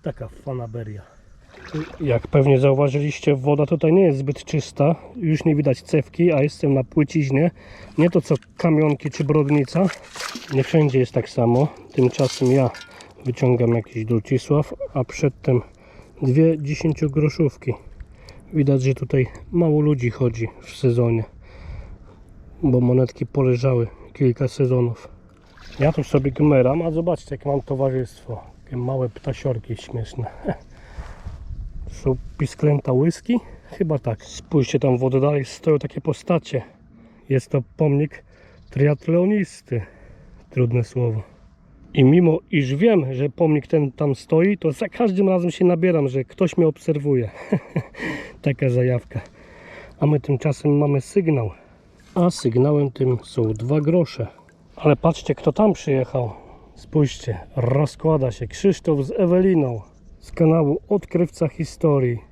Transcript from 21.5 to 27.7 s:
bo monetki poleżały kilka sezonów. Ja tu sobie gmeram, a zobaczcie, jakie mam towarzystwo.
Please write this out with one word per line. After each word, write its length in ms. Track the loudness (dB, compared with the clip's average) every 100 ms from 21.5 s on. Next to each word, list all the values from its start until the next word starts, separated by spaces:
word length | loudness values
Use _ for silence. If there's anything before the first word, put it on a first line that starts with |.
| -20 -16 -14 -16 -20 -20 -20 -20 -20 -20 -4
bo 180 | 0 2
monetki 460 | 4 2 0 -2 -6
poleżały 600 | 0 0 2 0 0 -2 -8 -20
kilka 360 | -2 0 0 -4
sezonów. 600 | 0 0 2 0 -4 -14 -20 -20 -20 -20 -20 -20 -2
Ja 120 | 0
tu 120 | 0
sobie 260 | -2 0 -2
gmeram, 520 | 0 4 4 4 0
a 80 | -2
zobaczcie, 440 | -2 -2 -4 -6
jakie 140 | -10 -4
mam 140 | -4
towarzystwo. 800 | -4